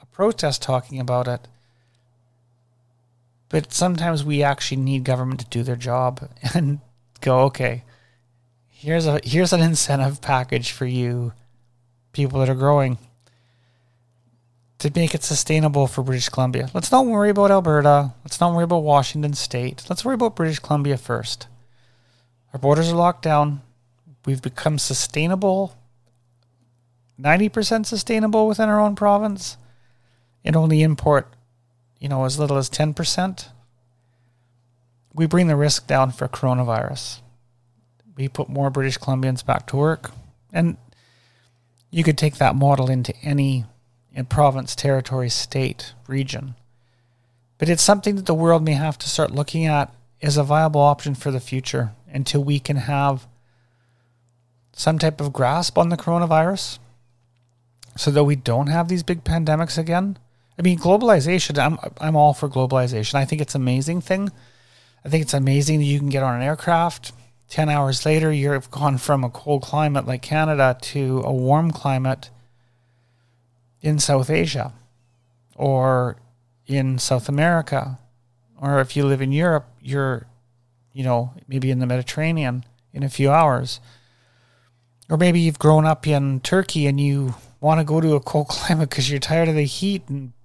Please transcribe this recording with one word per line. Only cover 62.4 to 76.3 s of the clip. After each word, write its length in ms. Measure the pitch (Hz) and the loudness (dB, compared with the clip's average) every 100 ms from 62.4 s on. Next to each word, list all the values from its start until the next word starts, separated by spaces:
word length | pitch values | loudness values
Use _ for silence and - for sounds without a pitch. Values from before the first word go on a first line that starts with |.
| 147 | -2
globalization. 680 | 131 131 131 123 117 107 139 | -2 0 0 0 -2 -2 -2
I 100 | 135 | -2
think 160 | 156 | -4
it's 140 | 147 143 | -4 -2
an 60 | |
amazing 400 | 127 131 139 175 | 0 0 -2 -4
thing. 300 | - 185 202 - - _ _ _ _ _ | -2 -2 -4 -8 -20 _ _ _ _ _
I 60 | 139 | -2
think 140 | 160 | -2
it's 100 | 147 | 0
amazing 460 | 139 135 139 143 156 | 0 2 2 2 2
that 60 | 143 | 2
you 120 | 143 | 0
can 100 | 143 | 0
get 140 | 135 | 0
on 120 | 135 120 | 0 0
an 60 | |
aircraft. 720 | 135 156 - 165 170 - - - - _ - | -2 -2 0 2 2 -4 -18 -20 -20 _ -10
Ten 180 | - 151 | -2 0
hours 380 | 147 135 123 156 | 2 0 0 2
later, 260 | 156 160 | 2 2
you've 400 | 151 143 135 - | 0 0 -2 -4
gone 260 | 135 147 127 | -2 0 0
from 280 | - 139 123 | 0 0 0
a 40 | |
cold 320 | - 151 143 | -6 -4 -4
climate 460 | - 151 151 139 127 | -2 -2 0 0 -2
like 140 | 127 | -6
Canada 560 | - 156 156 147 131 127 | -4 -2 0 4 2 2
to 400 | - 143 131 131 - | -6 -4 -2 -2 -2
a 80 | |
warm 380 | 131 127 151 165 | 0 2 4 2
climate 580 | - 139 131 131 135 - - _ _ _ _ _ _ _ _ _ _ _ _ _ _ | -2 -2 -2 -2 -4 -10 -20 _ _ _ _ _ _ _ _ _ _ _ _ _ _
in 180 | 156 151 | -2 0
South 300 | - 135 131 | 2 0 2
Asia 440 | 160 170 139 - - _ _ _ _ _ _ _ - | 0 0 -4 -8 -12 _ _ _ _ _ _ _ -6
or 640 | 139 131 131 127 123 - _ | -2 0 2 0 -2 -6 _